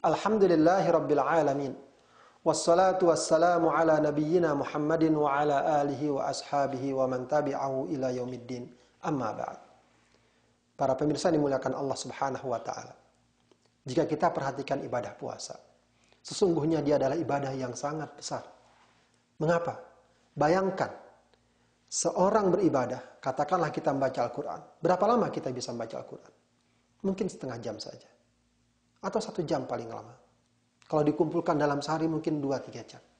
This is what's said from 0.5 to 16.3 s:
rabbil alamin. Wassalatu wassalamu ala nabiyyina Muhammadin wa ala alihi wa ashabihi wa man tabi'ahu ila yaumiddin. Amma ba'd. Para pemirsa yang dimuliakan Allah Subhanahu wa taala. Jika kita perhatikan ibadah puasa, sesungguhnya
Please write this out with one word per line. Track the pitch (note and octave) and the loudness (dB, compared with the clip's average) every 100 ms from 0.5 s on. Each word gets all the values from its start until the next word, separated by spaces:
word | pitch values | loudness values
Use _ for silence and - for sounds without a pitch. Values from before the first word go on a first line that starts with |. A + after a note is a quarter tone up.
| E3 D#3 F#3+ F3 | 6 6 4 4
rabbil | E3 C#3+ D3 | 2 2 2
alamin. | C3+ E3 C#3+ C#3 C#3 C3 - _ _ _ - _ | 4 2 2 0 -4 -8 -16 _ _ _ -20 _
Wassalatu | - D3+ - E3+ F#3+ F#3 F3+ | 0 0 4 6 6 4 4
wassalamu | D#3 - D#3+ E3+ F3 E3 | 4 4 4 6 4 2
ala | D3 E3 D#3 | 2 4 4
nabiyyina | D3+ C#3+ D3+ F3 E3 | 4 0 2 2 2
Muhammadin | C#3+ C3+ D3+ D3+ D#3+ D#3+ D#3 | 0 -2 -2 0 2 4 4
wa | D3 C#3 | 2 2
ala | D3 C#3 E3 D3+ | 2 2 2 2
alihi | C#3+ C3 D3 | 0 -2 -2
wa | C3+ - | -2 -2
ashabihi | C3+ - C#3+ C3+ C3 C3+ | -4 -4 -2 0 -2 -4
wa | C3 C3 | 0 0
man | B2+ | 0
tabi'ahu | B2+ D3+ C#3+ C3+ C3+ C3 D#3 D3+ | 0 0 0 -2 -2 -4 -4 -2
ila | C3 | -2
yaumiddin. | B2+ B2 B2 A#2 B2 B2+ - _ _ E3 | -2 -6 -8 -10 -10 -10 -18 _ _ -4
Amma | D3 A2+ | -2 -2
ba'd. | G#2 - - - _ _ _ _ _ _ _ _ _ _ - | -4 -8 -10 -20 _ _ _ _ _ _ _ _ _ _ -4
Para | C3+ | -2
pemirsa | C3 D3+ - F#3 | 0 0 0 2
yang | D#3+ | 2
dimuliakan | C#3+ C3 C3+ | 2 0 -2
Allah | C3 C#3 C3 | -4 -4 -6
Subhanahu | B2+ - C#3 B2+ C3+ | -8 -6 -4 -4 -4
wa | A#2 | -6
taala. | - A2 A#2 - _ _ _ _ _ _ _ _ - | -6 -10 -12 -20 _ _ _ _ _ _ _ _ -6
Jika | C3 | -2
kita | D3 D3+ E3+ E3 | 0 2 0 0
perhatikan | C#3 C3 C3+ C#3+ | -4 -6 -4 -4
ibadah | C#3 A#2+ - - | -4 -6 -6 -10
puasa, | C3+ - - - _ _ _ _ _ _ | -12 -10 -14 -16 _ _ _ _ _ _
sesungguhnya | - | -12